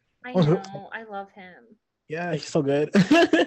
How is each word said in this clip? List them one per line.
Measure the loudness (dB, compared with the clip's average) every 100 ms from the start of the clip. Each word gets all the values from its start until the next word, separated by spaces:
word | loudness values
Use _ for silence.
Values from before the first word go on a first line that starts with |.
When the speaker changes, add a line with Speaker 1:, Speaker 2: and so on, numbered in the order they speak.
| _ _
Speaker 1:
I | -4
Speaker 2:
<laughs> |
Speaker 1:
know, | 0 2 2 -2 -14 -14
I | -14
love | -12 -12 -14
him. | -16 -20 -20 _ _ _ _ -12
Speaker 2:
Yeah, | -8 -6
he's | -6 -4
so | -2
good. | 0 0 2
<laughs> | 2 4 4 4 2